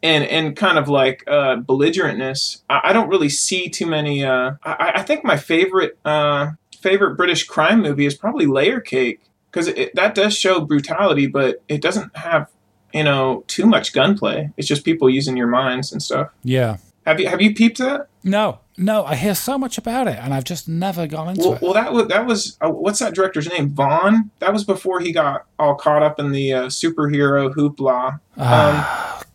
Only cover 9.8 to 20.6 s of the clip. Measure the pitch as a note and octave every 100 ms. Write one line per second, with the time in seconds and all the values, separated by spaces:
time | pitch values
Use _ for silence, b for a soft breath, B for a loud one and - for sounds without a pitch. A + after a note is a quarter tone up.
9.8 | - F3+ G#3 G#3 G#3 G#3 F#3+ F3+ D3 D3
10.8 | C#3+ E3 G3+ C#3+ C#3 C#3 C3 - - D3
11.8 | D#3 G#3 - - E3+ D#3+ D3 _ _ _
12.8 | _ D#3 D3 C#3 C3 B2+ - - G#3 F#3+
13.8 | - C3+ F#3+ G3+ G#2 - D3+ - C#3+ C#3+
14.8 | D#3+ E3 C3 C3+ C3+ B2+ A#2+ B2 C3+ B2+
15.8 | C#3 - - C3 D3 _ B2 C3 A#2 G2
16.8 | _ _ - D#3 G3 F#3 G#3 G#3 A3+ -
17.8 | B3+ C#4+ - _ F#3+ G3+ G#3 A#2 _ -
18.8 | F#3+ G#3+ D3+ C3+ G3+ F#3 - C#4 C4 -
19.8 | A3+ B3 A#3 G#2+ B2+ C3+ B2 E3+